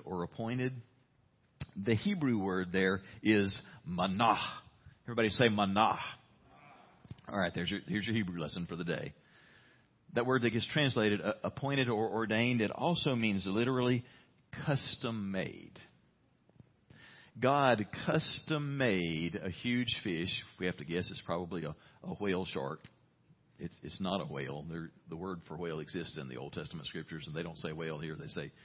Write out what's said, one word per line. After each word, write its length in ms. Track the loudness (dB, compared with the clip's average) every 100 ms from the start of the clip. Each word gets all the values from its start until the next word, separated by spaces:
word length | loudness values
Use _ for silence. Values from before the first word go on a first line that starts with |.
or 200 | -6 -4
appointed, 500 | -4 -4 -4 -2 -2 -4 -14 _ _ _ _ _ _ _ -12 -4
the 180 | 2
Hebrew 440 | 2 2 2 2 2
word 300 | 2 0 2
there 280 | 4 4 4 -2 0
is 360 | 4 6 4 -2 -10 -14 -6
manah. 500 | 0 0 4 4 4 0 -8 -16 _ -20 -16
Everybody 260 | -4 2 2
say 180 | 6 6
manah. 500 | 6 4 6 4 4 -4 -12 _ _ -20 -20 -20 -20 -20 -20 -18 -16 -4
All 100 | 0
right, 140 | 0
there's 160 | 0 -2
your, 100 | -4 -2
here's 200 | -2 0
your 80 |
Hebrew 240 | 0 0 -2
lesson 280 | -4 -4 -6
for 100 | -4
the 80 |
day. 300 | -2 -4 -4 -12 _ -20 -20 -20 -20 _ _ _ -4
That 140 | -2 2
word 160 | 4
that 80 | 4
gets 160 | 2 0
translated, 480 | 2 4 4 4 4
uh, 100 | 0 -2
appointed 460 | -4 -4 0 2 2
or 220 | 2 0
ordained, 500 | 0 2 2 4 2
it 100 | 2
also 440 | 2 0 2 2
means 300 | 2 2 2 0
literally 580 | 2 2 2 2 2 -2 -18 _ _ _ -6 -2
custom 640 | -2 -2 -6 -4 -4 -2
made. 400 | -2 -4 -8 -16 -20 -20 _ _ _ _ _ _ -20 -20 _ _ -20 -20 -20 -20 0
God 460 | 4 6 6 4 2 -4 0
custom 720 | 0 0 -6 -2 -2 -2 2
made 640 | 4 4 2 0 -2 -4
a 80 | -6
huge 420 | -4 0 0 0 -2
fish. 240 | -2 -2 -2
If 320 | -4 -8 -4
we 60 | -4
have 100 | -4
to 80 |
guess, 240 | -4 -2 -4
it's 120 | -8 -4
probably 380 | -4 -4 -6
a, 100 | -6 -8 -16 -14
a 100 | -10 -4
whale 240 | -2 0
shark. 360 | -2 -4 -6 -8 -12 _ _ _ _ _ _ -12
It's, 180 | -12 -10
it's 180 | -12 -6
not 200 | -2 -2
a 40 |
whale. 400 | -2 -6 -6 -8 -8
There, 200 | -8 -10 -14 -14
the 80 | -10
word 240 | -8 -8 -10
for 80 | -8
whale 240 | -6 -6
exists 360 | -6 -8 -8 -10
in 120 | -10
the 80 | -10
Old 160 | -10
Testament 340 | -8 -10 -10 -10
scriptures, 380 | -10 -10 -12 -8
and 80 |
they 80 | -8
don't 160 | -8 -8
say 140 | -8
whale 260 | -6 -6 -6
here. 180 | -8 -10
They 80 | -10
say 240 | -8 -10 -14